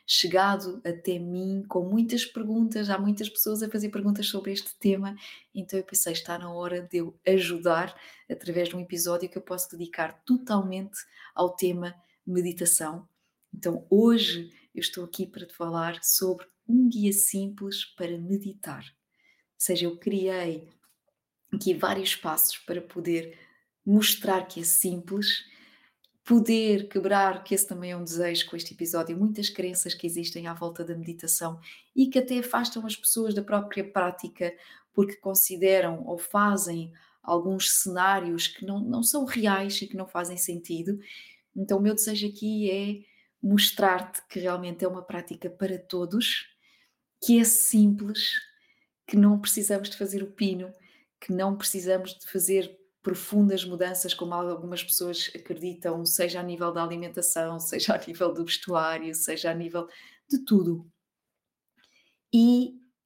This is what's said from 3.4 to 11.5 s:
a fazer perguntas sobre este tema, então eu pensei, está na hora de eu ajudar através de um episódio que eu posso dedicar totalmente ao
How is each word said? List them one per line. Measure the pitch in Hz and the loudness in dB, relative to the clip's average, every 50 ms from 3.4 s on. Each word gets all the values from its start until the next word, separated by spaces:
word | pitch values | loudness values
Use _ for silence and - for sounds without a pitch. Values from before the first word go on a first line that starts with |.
| - 214 214 214 | -2 -2 -2 -2
a | 220 214 | -4 -4
fazer | 226 214 208 208 | -4 -4 -4 -4
perguntas | - 202 202 208 202 214 202 | -4 -2 0 0 0 0 0
sobre | - - 196 - 202 | -4 -4 -4 -6 -6
este | 196 196 - - - - | -6 -6 -8 -10 -6 0
tema, | - 196 196 196 196 196 208 - - - - - - _ - | 2 2 2 2 0 -6 -8 -12 -16 -18 -20 -20 -20 _ -12
então | 196 180 - 196 | -12 -8 -6 -4
eu | 190 185 | -6 -4
pensei, | - 196 - - 170 165 | -2 0 0 0 0 -2
está | 165 - - 170 175 | -4 -6 -6 -6 -6
na | 180 175 | -8 -8
hora | 175 175 175 175 175 180 | -8 -6 -6 -4 -4 -6
de | 180 175 - | -6 -4 -2
eu | 175 165 170 - _ - | -2 -2 -4 -8 _ 2
ajudar | 185 190 190 175 170 175 165 170 175 165 160 180 196 - - - - - - _ | 4 4 4 4 2 -2 0 2 2 2 2 0 -2 -6 -14 -20 -20 -20 -16 _
através | - - - - 175 165 175 175 170 | -12 -12 -10 -6 -4 -2 0 -2 -2
de | 175 | -4
um | 180 | -8
episódio | 175 175 180 170 170 175 175 175 185 180 | -10 -8 -6 -4 -2 -2 -2 -2 -4 -6
que | - | -8
eu | 190 - | -10 -10
posso | - 180 180 - - | -8 -8 -8 -8 -8
dedicar | - 170 170 170 - - 160 160 - _ _ | -10 -10 -10 -8 -4 -4 -4 -4 -6 _ _
totalmente | - 254 247 - - 214 196 190 185 185 190 196 196 - - - _ _ - - - - | 0 0 0 2 0 0 0 0 0 -4 -6 -8 -10 -12 -14 -16 _ _ -20 -20 -8 -2
ao | - 180 175 | 0 0 0